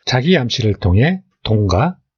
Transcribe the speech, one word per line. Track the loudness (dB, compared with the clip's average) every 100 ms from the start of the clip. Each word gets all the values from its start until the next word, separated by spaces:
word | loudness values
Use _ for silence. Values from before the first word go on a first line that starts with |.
| -4
자기 | -2 2 0
암시를 | 0 -2 -2
통해 | 0 0 2 2 0 -8 _
돈과 | -4 -2 0 0 0 -4 _